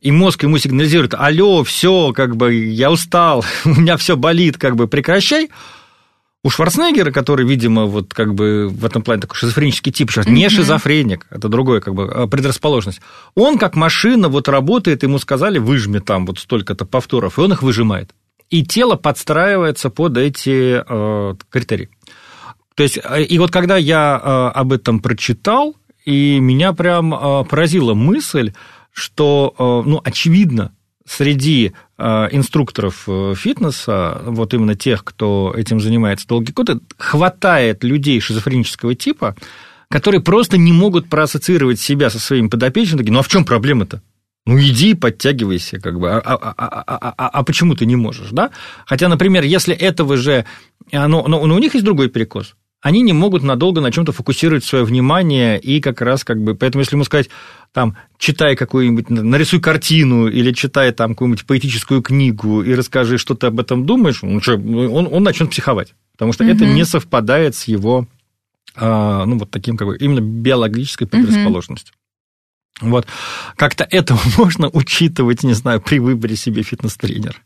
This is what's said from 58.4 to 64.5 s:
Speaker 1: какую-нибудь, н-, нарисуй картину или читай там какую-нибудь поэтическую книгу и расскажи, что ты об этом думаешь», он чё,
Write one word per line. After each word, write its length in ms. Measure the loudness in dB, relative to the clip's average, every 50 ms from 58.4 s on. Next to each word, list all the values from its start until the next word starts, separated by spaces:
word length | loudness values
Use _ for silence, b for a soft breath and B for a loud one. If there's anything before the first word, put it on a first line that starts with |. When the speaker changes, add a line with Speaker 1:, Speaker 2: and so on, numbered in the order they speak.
| 2 0 2
Speaker 1:
какую-нибудь, 560 | 0 -2 -2 0 0 2 2 0 0 -2 -2
н-, 100 | -2 -2
нарисуй 380 | 0 2 2 2 2 2 0 0
картину 680 | 2 0 0 0 -2 -2 0 2 2 4 4 4 2 2
или 240 | 2 0 0 0
читай 400 | 0 -2 -4 -2 _ 2 2 2
там 200 | 2 0 -2 -4
какую-нибудь 340 | -2 -2 -2 -2 -2 -2 -2
поэтическую 560 | -2 -2 0 0 -2 -6 -6 -4 0 0 0
книгу 640 | 0 0 0 2 2 2 0 -2 -2 0 0 0 0
и 100 | 0 0
расскажи, 460 | 0 -2 -2 0 0 0 0 0 -2
что 160 | -2 -4 -4
ты 120 | -2 -2 -2
об 120 | -2 -2
этом 260 | -4 -2 -2 -2 0
думаешь», 380 | 0 2 2 2 2 0 -2 -4
он 160 | -4 -4 -2
чё, 140 | 0 0